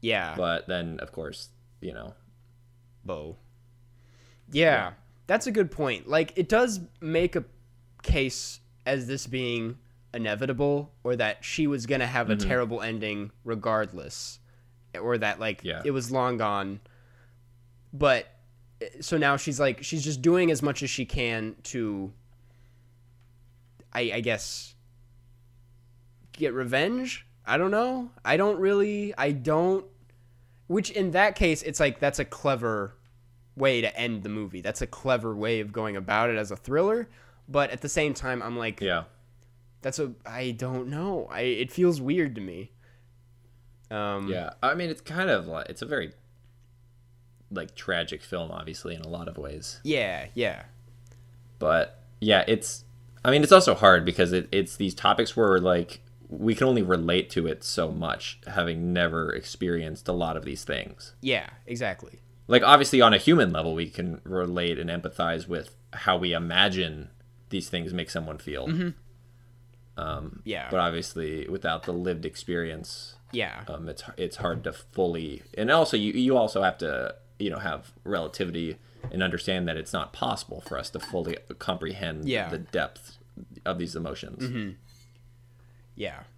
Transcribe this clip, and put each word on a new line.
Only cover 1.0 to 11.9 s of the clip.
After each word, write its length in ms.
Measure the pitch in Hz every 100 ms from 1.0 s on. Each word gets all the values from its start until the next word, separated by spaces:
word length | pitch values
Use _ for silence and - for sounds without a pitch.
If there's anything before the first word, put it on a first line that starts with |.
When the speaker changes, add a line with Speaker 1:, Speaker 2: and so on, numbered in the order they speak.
Speaker 2:
of 120 | -
course, 380 | - 80 - - _ _ _
you 120 | 90
know. 220 | 58 58 - - _ - _ _ _ _ _
Speaker 1:
Bo. 320 | - 85 76 - - _ _ _ - _ _ - - - -
Yeah. 140 | 143
Speaker 2:
Yeah. 280 | 165 131 92 92 - - -
Speaker 1:
That's 180 | 208 254
a 60 |
good 180 | 220 180
point. 380 | - 147 107 -
Like, 240 | 151 165 -
it 120 | 180
does 320 | 220 247 202 170 -
make 360 | 156 160 175 175
a 80 | 117 - - _ _ _
case 580 | - 156 135 - - - _ _
as 220 | - 135 120
this 200 | 135 123
being 520 | 131 123 120 113 127 - - -
inevitable, 800 | 120 110 107 131 127 143 143 147 -
or 100 | 123 123
that 280 | 107 104
she 220 | - - 156
was 200 | 139
gonna 200 | 117